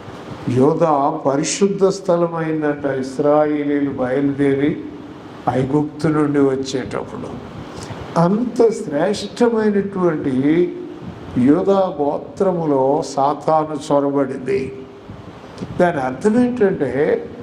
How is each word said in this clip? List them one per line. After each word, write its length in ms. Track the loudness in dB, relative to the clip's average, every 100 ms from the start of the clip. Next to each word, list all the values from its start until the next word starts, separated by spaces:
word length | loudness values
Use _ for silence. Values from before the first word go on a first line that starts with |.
| -16 -16 -14 -8 -2
యూదా 600 | 4 4 4 4 4 2
పరిశుద్ధ 760 | 0 0 0 0 2 2 4 2
స్థలమైందంట 1000 | 2 0 2 2 -2 -2 0 0 0
ఇస్రాయేలీలు 1040 | -2 -2 -4 0 4 4 4 2 0 0 0
బయలుదేరి 920 | -2 0 0 0 2 2 2 0 -2 -6 -12 -16 -16 -16 -8 -2
ఐగుప్తు 580 | 0 2 0 0 -2 0
నుండి 300 | 2 2 4
వచ్చేటప్పుడు. 920 | 2 2 -2 -6 -4 -6 -8 -10 -12 -12 -14 -14 -14 -14 -12 -12 -4 2
అంత 520 | 2 2 0 4 4
శ్రేష్టమైనటువంటి 2000 | 2 -4 0 0 -2 -6 0 2 2 2 2 0 0 0 0 -2 0 2 2 2 -2 -12 -12 -14 -14 -6 2
యూదా 540 | 4 4 4 2 2 0
గోత్రములో 1000 | -2 -2 -6 -2 0 0 2 2 2 2
సాతాను 880 | 0 0 0 0 2 2 2 -4 0
చొరబడింది. 800 | 2 4 2 0 -2 -2 -2 -4 -10 -14 -18 -18 -16 -16 -18 -18 -14 -6 0
దాని 200 | 0 2
అర్థం 440 | -4 -2 2 2
ఏంటంటే, 800 | 2 2 2 2 0 0 2 0 -2 -14